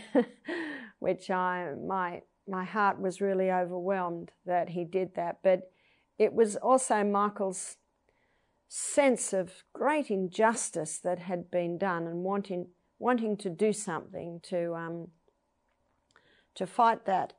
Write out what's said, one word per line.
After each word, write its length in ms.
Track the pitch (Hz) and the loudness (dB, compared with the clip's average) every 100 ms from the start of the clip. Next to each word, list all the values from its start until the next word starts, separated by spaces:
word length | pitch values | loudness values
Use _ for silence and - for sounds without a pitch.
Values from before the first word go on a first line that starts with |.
| - | 2
<laughs> 840 | 269 - - - 349 311 277 226 - | 2 2 -4 -10 -6 -6 -8 -12 -4
which 320 | 185 175 - | -2 -2 -2
I, 420 | 185 180 180 170 139 | 0 0 0 -4 -6
my, 420 | - 190 175 175 - _ - | -4 -2 -2 -6 -14 _ -8
my 200 | 185 185 | -6 -4
heart 340 | 214 202 - | 2 2 2
was 220 | 190 175 | -2 0
really 280 | 196 190 190 | 0 2 2
overwhelmed 840 | 180 175 180 180 190 175 170 175 _ 185 | 2 0 -2 -2 0 -2 -4 -10 _ -2
that 240 | 175 170 | 0 0
he 140 | 175 | -4
did 320 | 170 185 185 180 | -2 -2 -2 -2
that. 240 | 170 - | -6 2
But 300 | 190 185 - _ _ _ _ - | 4 4 0 _ _ _ _ 2
it 160 | 214 | 2
was 240 | 175 220 202 | 4 2 2
also 460 | 226 254 - 214 208 | 4 4 4 2 4
Michael's 720 | 202 208 208 190 185 - - _ _ _ _ _ _ _ _ _ | 2 2 0 -4 -4 -10 -14 _ _ _ _ _ _ _ _ _
sense 640 | - - - 277 233 - | -8 0 4 4 4 0
of 320 | 190 180 - _ | -2 -2 -8 _
great 400 | - 247 302 254 | -2 0 0 0
injustice 880 | 190 185 185 220 226 - 170 156 - | -2 -2 4 4 4 -4 -4 -6 -4
that 200 | 180 180 | -4 -4
had 300 | 175 180 175 | -4 -6 -2
been 280 | 180 170 170 | -2 -2 -2
done 280 | 190 170 165 | -2 -2 -2
and 180 | 170 | -4
wanting, 440 | 185 202 196 180 175 _ _ _ | -2 -2 -2 -6 -6 _ _ _
wanting 380 | 233 247 220 202 | 0 2 0 -2
to 120 | 190 | -4
do 220 | 160 214 | 0 0
something 680 | 202 - 156 - 185 170 170 | 0 -4 -6 -6 -10 -10 -12
to, 320 | - 180 170 165 | -6 -4 -2 -4
um, 320 | 165 170 170 _ _ _ _ _ _ _ _ _ _ _ _ _ _ - | -6 -8 -10 _ _ _ _ _ _ _ _ _ _ _ _ _ _ -8
to 120 | 185 | -4
fight 380 | - 233 226 - | 4 4 4 2
that. 280 | 185 135 | 0 0